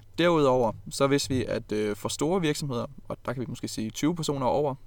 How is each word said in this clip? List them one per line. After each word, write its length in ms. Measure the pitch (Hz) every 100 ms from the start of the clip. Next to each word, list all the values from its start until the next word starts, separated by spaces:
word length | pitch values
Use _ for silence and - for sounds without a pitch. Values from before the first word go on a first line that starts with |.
| - -
Derudover, 540 | 170 160 139 127 113 - -
så 160 | - 135
vidste 220 | 139 -
vi, 100 | 131
at, 280 | - 110 -
øh, 240 | 104 107 101
for 120 | 120
store 320 | - 147 190
virksomheder, 460 | 156 147 143 120 117 - -
og 80 | - -
der 60 |
kan 80 | 127
vi 60 | 117
måske 200 | 120 113
sige 220 | - 110
tyve 260 | - 147 170
personer 300 | 151 139 123
over, 280 | 139 147 135